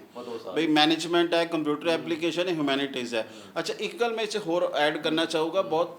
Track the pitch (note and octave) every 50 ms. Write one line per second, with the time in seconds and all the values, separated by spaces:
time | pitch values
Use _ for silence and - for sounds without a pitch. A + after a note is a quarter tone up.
0 | - - - A#2+ A#2+ A#2+ A#2 A2+ - G2 F#2 D3+ D#3+ D#3 D3+ D3+ D3+ D#3 E3 D#3+
1 | E3+ E3 F3 F3 E3+ E3+ E3+ E3+ E3+ E3 E3+ D#3 D3+ D3 D3 D3 D#3 E3+ E3 D#3
2 | D#3 D#3+ E3+ D#3 E3 E3+ D#3 E3+ F3+ F#3+ E3+ D#3+ D3 C#3 C3+ C#3 C#3 C3 C3 B2+
3 | A#2+ A2+ A#2+ A2 G#2+ - - - G2 - - E3+ D#3+ - - - G#3+ G#3+ - -
4 | A#3 A#3 A3+ A3 A3 G#3+ - G#3 D#3+ E3 E3 F3+ F3+ - - C#3 D3 D3+ D#3 D#3+
5 | - D#3+ D#3 E3 E3 D#3+ - D#3+ D#3+ E3 E3 F#3+ F#3 D#3+ D#3 D#3+ F3 F3 -